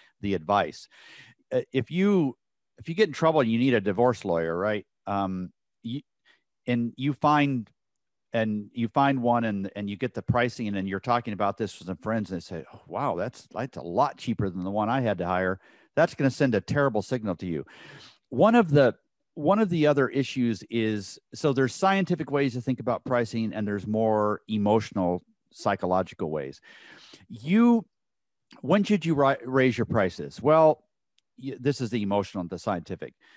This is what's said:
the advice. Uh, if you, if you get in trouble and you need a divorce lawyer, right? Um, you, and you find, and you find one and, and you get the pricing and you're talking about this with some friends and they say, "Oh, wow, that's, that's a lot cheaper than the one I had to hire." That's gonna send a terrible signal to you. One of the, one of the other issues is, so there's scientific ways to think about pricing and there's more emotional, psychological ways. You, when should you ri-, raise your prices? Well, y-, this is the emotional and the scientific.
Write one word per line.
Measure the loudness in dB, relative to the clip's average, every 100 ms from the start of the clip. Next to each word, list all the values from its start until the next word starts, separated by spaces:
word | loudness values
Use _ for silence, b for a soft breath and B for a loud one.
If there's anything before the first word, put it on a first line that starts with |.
| b b
the | -4
advice. | -4 0 0 0 -6 -20 B B B B B -6
Uh, | -4 -2
if | -4 -2
you, | 0 2 2 0 -4 _ _ _ -16
if | -6
you | 0
get | 0
in |
trouble | 2 2 4
and | 4
you | 2
need | 4
a | 2
divorce | 2 2 2 2
lawyer, | -2 -2 0 -2
right? | -2 -4 -8 _ -6
Um, | -4 -2 -4 -8 _ _ _
you, | -10 -10 -12 _ _ b b _ -4
and | -2 -2 -4
you | -4
find, | 0 2 4 2 0 -6 _ _ _ _ _ _
and | -2 -2 -2 -6
you | -6 -2
find | 2 2 2
one | 2 2
and, | 0 -4 -6 -8
and | -8
you | -6
get | -6
the | -4
pricing | -2 0 0 -2 -6
and | -4 -4
you're | -4
talking | 0 -2 -2
about | -2 -2 -2
this | -6 -8
with | -10
some | -8
friends | -4 -4 -4
and | -8
they |
say, | -8 -12 -12
"Oh, | -18 -12
wow, | -6 -4
that's, | -4 -6 -8 -14
that's | -10 -10 -10
a |
lot | -4 0 0 -2
cheaper | -6 -2 -4
than | -4
the | -4
one | -2 0
I | 0
had | 0 -2
to | -2
hire." | 0 0 -2 b b b
That's | 0 0
gonna | 2 -2
send | 2 2 0
a |
terrible | 0 0 0 0
signal | -2 -4 -4 -6
to | -4
you. | -6 -8 B B B B B _
One | 2 4 4
of | 4
the, | 6 4 2 _ _ _
one | -4 0 2
of | 2
the | 2 4
other | 4 2
issues | 0 -2 -2 -2 -2 -4
is, | -2 -2 -2 -6 -16 _
so | -4 0
there's | 2 0
scientific | 2 2 2 0 -2 -2
ways | -2 -2
to | -2
think | -4 -4
about | -2 -4
pricing | -2 -2 0 -4 -4
and | -4 -4
there's | -4 -2
more | 0 2 2 2 -2 -4
emotional, | -2 2 2 0 -2 0 -2 -6 _ _
psychological | -6 -4 -2 0 0 -2 -6 -6
ways. | -6 -8 -12 -20 B B B B B B
You, | -10 0 4 6 4 0 _ _ _ _ _ _ -8
when | 2 2
should | 4 2 2
you |
ri-, | 4 4 2
raise | 0 4 4 2
your | 0
prices? | 2 0 -2 -12 -4
Well, | 4 6 6 4 _ _ _ _ _ -14
y-, | -12 -4
this | -2 -2
is | -2
the | -2
emotional | 0 0 -2 -6
and | -8
the | -6
scientific. | -4 -4 -6 -10 -12 _ b